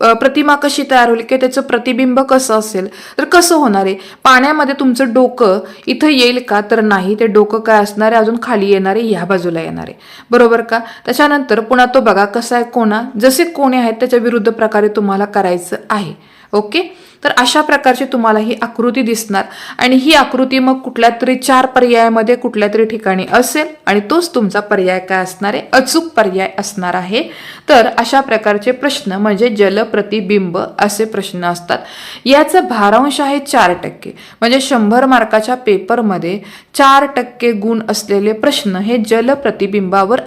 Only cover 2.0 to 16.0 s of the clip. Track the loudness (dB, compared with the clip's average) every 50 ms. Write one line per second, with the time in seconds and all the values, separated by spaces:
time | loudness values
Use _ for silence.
2 | 0 2 2 0 2 2 2 0 2 0 0 -2 -2 -2 -4 -6 -6 -6 -10 -16
3 | -20 -12 -8 -6 -4 0 2 2 4 4 2 2 2 2 2 2 2 0 -2 -4
4 | -8 -16 -10 -2 2 2 4 4 4 2 2 0 0 -2 -2 0 0 0 2 2
5 | 0 2 2 2 2 2 2 2 2 2 2 0 -2 -8 -14 -10 -6 -6 -2 0
6 | 2 2 4 4 4 2 2 0 -2 -2 -2 -2 0 0 0 0 2 2 2 0
7 | 0 -2 0 0 0 2 2 2 2 2 0 -2 0 2 2 2 2 0 -2 0
8 | 0 2 2 2 2 2 0 -4 -4 -2 -2 0 2 2 2 2 2 0 -2 -2
9 | -2 -2 -2 -2 -2 -2 -2 -2 -2 -2 -4 -4 -6 -8 -8 -10 -12 -12 -14 -18
10 | -20 -20 -20 -20 -4 0 2 4 4 4 4 0 0 -2 -4 -4 -4 -8 -14 -10
11 | -8 -4 0 2 2 2 2 0 0 0 -2 -2 0 0 2 2 4 4 4 2
12 | 2 4 2 2 2 0 -2 -4 -4 -2 -2 -2 -2 -2 -2 0 0 0 0 -2
13 | -4 -6 -2 0 2 2 2 2 0 -2 -2 0 0 0 2 2 0 0 -2 -2
14 | 0 0 0 0 2 0 0 0 0 0 0 0 0 0 2 2 0 0 0 0
15 | -2 0 0 -2 -2 -2 -2 -2 0 0 -2 -4 -6 -8 -12 -12 -6 -6 -4 -4